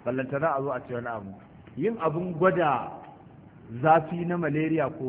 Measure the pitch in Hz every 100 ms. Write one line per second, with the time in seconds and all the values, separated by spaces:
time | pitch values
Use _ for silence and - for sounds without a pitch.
0 | 120 131 127 139 160 139 139 127 - 120
1 | 120 113 98 98 - - - 127 190 226
2 | 160 156 180 160 185 175 156 123 92 -
3 | - - - - - - - 117 156 160
4 | 156 175 170 175 156 147 160 160 135 -